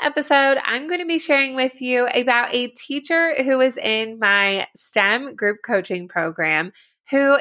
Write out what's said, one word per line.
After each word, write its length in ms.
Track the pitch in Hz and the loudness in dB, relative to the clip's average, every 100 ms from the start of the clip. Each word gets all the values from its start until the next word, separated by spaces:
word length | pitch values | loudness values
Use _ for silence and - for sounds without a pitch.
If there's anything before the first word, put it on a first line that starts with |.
episode, 560 | 294 302 294 277 269 269 - | -4 -4 2 4 4 2 0
I'm 200 | 240 311 | -4 -4
gonna 200 | 349 339 | -6 -2
be 120 | 320 | -2
sharing 360 | 320 277 269 | 2 2 2
with 260 | 262 262 262 | 0 -4 -4
you 260 | 247 247 247 | -2 0 2
about 380 | 247 247 240 - | 0 2 0 0
a 160 | 247 247 | -4 -4
teacher 760 | - - 277 285 330 330 294 | -10 -10 -10 -2 0 0 0
who 160 | 262 262 | 0 2
is 160 | 262 - | 2 0
in 400 | 220 220 220 226 | -2 -2 -4 -2
my 480 | 202 202 196 196 - - | 2 2 2 0 -4 -12
stem 580 | - 214 196 233 277 | -4 0 2 0 -4
group 280 | - 208 208 | -2 -2 -2
coaching 440 | - 202 180 180 180 | -2 -2 -2 -8 -6
program 640 | 175 165 160 156 156 180 _ _ _ - | -4 -4 -2 -2 0 -2 _ _ _ -2
who 300 | 277 277 277 | 2 4 2